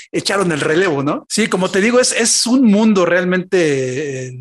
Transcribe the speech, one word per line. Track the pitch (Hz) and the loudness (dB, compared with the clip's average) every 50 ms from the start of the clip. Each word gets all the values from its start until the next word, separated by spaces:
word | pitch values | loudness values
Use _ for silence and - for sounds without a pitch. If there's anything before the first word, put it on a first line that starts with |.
| - - | -12 -8
echaron | - 160 - - 202 202 190 175 | -6 -6 -4 -2 -2 -2 0 0
el | 160 143 | -2 -2
relevo, | 135 151 156 170 196 180 147 139 135 | -2 0 0 0 0 0 0 -2 -2
¿no? | 147 180 302 - - | -4 -4 -6 -6 -6
Sí, | - 202 220 | -2 -2 -2
como | - - 180 185 180 | 0 0 -2 -2 0
te | 190 196 | 0 0
digo, | 196 240 240 247 | 2 2 2 2
es, | 254 - - | 2 2 0
es | - 233 226 - - - | -2 0 0 0 0 0
un | 233 247 269 262 | 2 2 4 4
mundo | 214 196 208 226 220 208 190 175 | 4 4 4 4 4 4 2 2
realmente, | 170 175 185 185 180 185 185 180 - - 185 165 151 139 135 131 127 127 135 156 139 131 131 127 | 2 2 0 0 0 -2 -2 -2 -2 0 0 2 0 0 -2 -2 -4 -6 -6 -6 -8 -8 -10 -10
eh, | 127 127 127 | -12 -14 -14